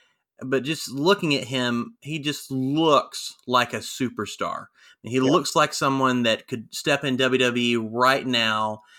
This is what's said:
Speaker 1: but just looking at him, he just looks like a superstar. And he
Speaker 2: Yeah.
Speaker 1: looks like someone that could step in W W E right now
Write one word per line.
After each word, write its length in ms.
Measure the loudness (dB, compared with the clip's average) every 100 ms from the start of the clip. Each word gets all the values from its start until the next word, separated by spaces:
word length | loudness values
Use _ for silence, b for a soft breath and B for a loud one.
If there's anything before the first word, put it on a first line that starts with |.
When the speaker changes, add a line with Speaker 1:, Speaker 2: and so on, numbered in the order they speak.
| _ _ _ _
Speaker 1:
but 220 | -2 -2
just 260 | -2 -6 -8
looking 420 | -2 2 2 0 -2
at 80 |
him, 520 | -2 -2 -2 -2 -6 -12
he 180 | -10 -6
just 320 | -6 -6 -6
looks 840 | -4 -2 2 4 4 2 -6 -12 -12 0
like 260 | 2 2
a 60 | -4
superstar. 880 | -8 -4 -4 -4 -8 -6 -6 -6 -12 b b b
And 60 | -4
he 60 | 0
Speaker 2:
Yeah. 120 | 4
Speaker 1:
looks 240 | 2 2
like 180 | 0 0
someone 480 | 0 0 2 2 2
that 240 | 2 0 -4
could 260 | -10 -10
step 300 | -6 -2 0
in 120 | 0 0
W 200 | 2 4
W 420 | 2 2 2 0
E 80 | 0
right 340 | 2 4 4 2
now 560 | 0 2 0 -2 -4 b